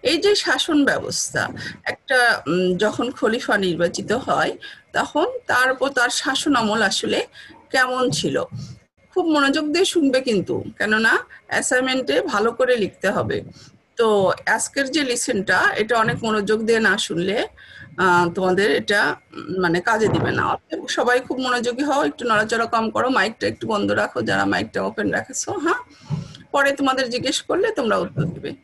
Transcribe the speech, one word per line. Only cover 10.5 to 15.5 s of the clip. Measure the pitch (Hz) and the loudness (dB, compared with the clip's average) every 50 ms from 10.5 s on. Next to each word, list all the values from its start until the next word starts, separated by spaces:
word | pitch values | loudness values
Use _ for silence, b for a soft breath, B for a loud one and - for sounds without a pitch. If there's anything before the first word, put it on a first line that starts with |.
| - - - - - | -4 -4 -4 -8 -6
কেননা | - 196 208 214 220 226 226 269 440 - B B B B | -6 -2 0 2 2 4 2 2 2 -2 B B B B
অ্যাসাইনমেন্টে | - - 202 - - 269 254 254 262 262 262 247 - 277 - | -4 -4 -2 0 2 0 0 2 0 0 -2 0 0 0 0
ভালো | 415 330 240 202 214 233 | 0 0 0 0 0 0
করে | 226 - 262 247 247 | 2 2 2 2 4
লিখতে | 233 196 165 - _ - 190 | 2 0 -4 -4 _ -2 0
হবে। | 233 196 110 113 135 - - - B B B B B _ _ _ _ | 0 0 -2 -2 -4 -4 -6 -10 B B B B B _ _ _ _
তো | - 233 220 214 202 190 180 - - - | 0 2 4 4 4 4 2 2 0 0
আজকের | - 214 - - - - 277 277 262 | -2 0 0 -2 -4 -2 -4 -2 0
যে | 285 320 285 | 0 0 0
লেসনটা, | 254 240 233 - - 240 202 190 220 | 0 -2 -2 -2 -2 -2 -2 0 2